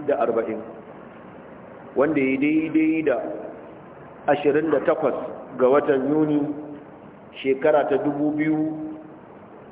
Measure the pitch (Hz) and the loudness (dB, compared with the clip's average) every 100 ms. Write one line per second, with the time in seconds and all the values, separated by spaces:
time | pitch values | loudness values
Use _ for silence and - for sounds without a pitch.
0 | 143 131 117 113 110 110 - - - - | -2 0 0 0 -2 -6 -10 -16 -18 -18
1 | - - - - - - - - - - | -18 -20 -20 -20 -20 -20 -20 -18 -6 0
2 | 151 143 131 131 147 156 156 156 156 160 | 2 2 0 2 2 2 2 2 2 2
3 | 147 117 - - - - - - - - | 0 0 -2 -8 -12 -14 -18 -18 -20 -20
4 | - - - 143 147 147 160 139 170 156 | -20 -4 0 2 4 2 2 2 2 2
5 | 139 - - - - - 123 143 143 135 | 0 -2 -6 -10 -12 2 4 6 4 2
6 | 131 156 151 147 143 - - - - - | 2 2 2 2 0 -4 -12 -14 -18 -20
7 | - - - - 135 135 156 151 135 135 | -20 -20 -20 -4 0 2 4 4 4 0
8 | 147 143 147 147 156 156 156 - - - | 0 0 0 0 0 0 -2 -4 -8 -12
9 | - - - - - - - | -16 -20 -20 -20 -20 -20 -20